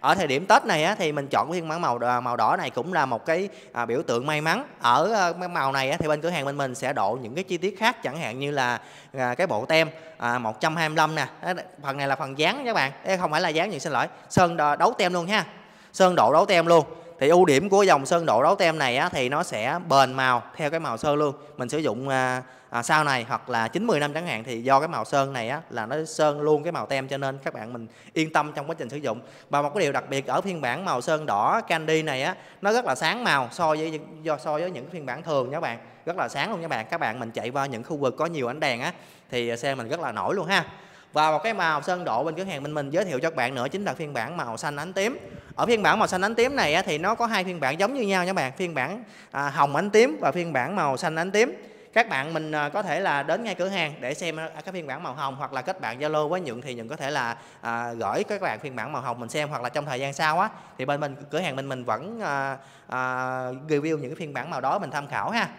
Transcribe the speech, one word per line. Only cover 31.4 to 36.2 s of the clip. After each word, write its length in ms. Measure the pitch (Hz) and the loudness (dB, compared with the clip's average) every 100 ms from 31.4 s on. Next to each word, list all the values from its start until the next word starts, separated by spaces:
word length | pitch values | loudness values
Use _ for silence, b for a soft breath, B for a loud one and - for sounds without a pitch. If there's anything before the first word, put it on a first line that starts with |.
| 117 208 | 4 2
candy 420 | 220 165 160 160 | 0 -2 2 0
này 200 | 160 131 | 2 -2
á, 120 | 147 185 B B | -2 -4 B B
nó 100 | 196 | 0
rất 120 | 226 | 2
là 100 | 233 | 2
sáng 300 | 131 160 208 | 0 0 0
màu 240 | 233 143 123 | 2 2 2
so 160 | - 165 | -2 0
với, 320 | 156 160 156 151 160 | 2 0 -6 -10 -10
do, 160 | 156 147 | -4 -4
so 140 | 160 | -2
với 180 | 151 180 | -2 -4
những 200 | 160 139 | -6 -12
phiên 160 | 175 135 | -12 -8
bản 160 | 127 | -8
thường 280 | 170 147 123 | -2 0 0
nha 60 | 143 | -4
các 40 | |
bạn. 180 | 147 117 B B - | -4 -6 B B -8
Rất 100 | |
là 120 | 180 | -4